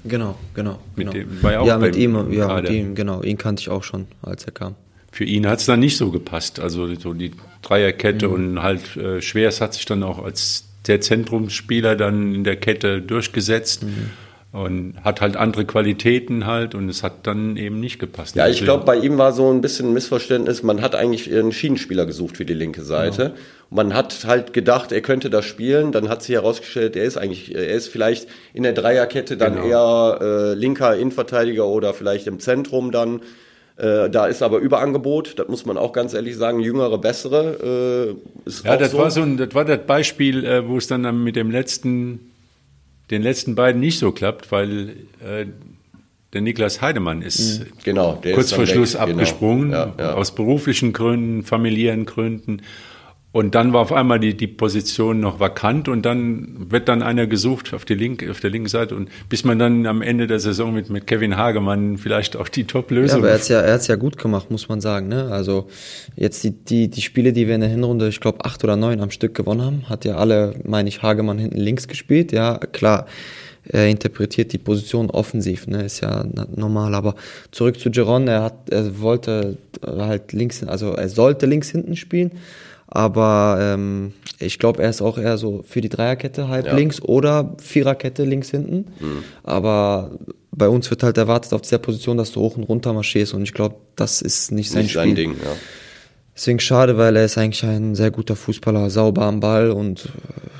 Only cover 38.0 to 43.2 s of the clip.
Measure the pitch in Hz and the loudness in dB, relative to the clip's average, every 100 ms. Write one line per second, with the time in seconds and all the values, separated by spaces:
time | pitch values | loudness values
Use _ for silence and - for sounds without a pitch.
38 | 113 101 - - - - 110 131 135 147 | -2 -6 -14 -16 -14 -4 2 4 4 4
39 | 156 160 151 131 131 135 156 143 - 147 | 2 2 0 0 0 2 2 2 2 2
40 | 147 - 139 131 120 123 120 127 - 127 | 2 0 0 2 2 0 2 -2 -2 -2
41 | 123 120 117 117 110 123 131 - 127 123 | 0 0 0 0 0 -2 -2 -4 -2 -2
42 | 123 120 - _ _ _ _ _ _ _ | -4 -8 -16 _ _ _ _ _ _ _
43 | - 107 | -6 0